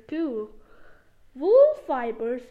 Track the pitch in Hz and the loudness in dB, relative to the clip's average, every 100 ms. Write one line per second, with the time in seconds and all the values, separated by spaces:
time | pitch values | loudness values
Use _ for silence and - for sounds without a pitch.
0 | - 311 320 220 214 - - - - - | -10 -6 -6 -6 -10 -16 -20 -20 -20 -20
1 | _ _ - 254 320 494 587 571 - 262 | _ _ -20 -6 4 6 6 2 -6 -6
2 | 233 220 226 247 - | -6 -8 -8 -8 -10